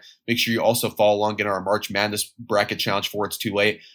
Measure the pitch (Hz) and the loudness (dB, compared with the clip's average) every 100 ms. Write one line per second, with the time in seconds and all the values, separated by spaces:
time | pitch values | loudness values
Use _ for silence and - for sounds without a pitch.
0 | - _ - 120 117 113 95 123 110 - | -8 _ -4 0 0 2 2 2 0 2
1 | 104 104 104 104 104 95 95 104 - 98 | 4 4 0 0 -2 -2 0 -2 -2 -2
2 | 104 104 - - 120 104 104 104 113 98 | 0 -2 -6 -10 -2 0 0 -2 -2 -2
3 | - 104 98 - 110 101 104 104 - | -2 -4 -4 -4 -2 2 2 0 -8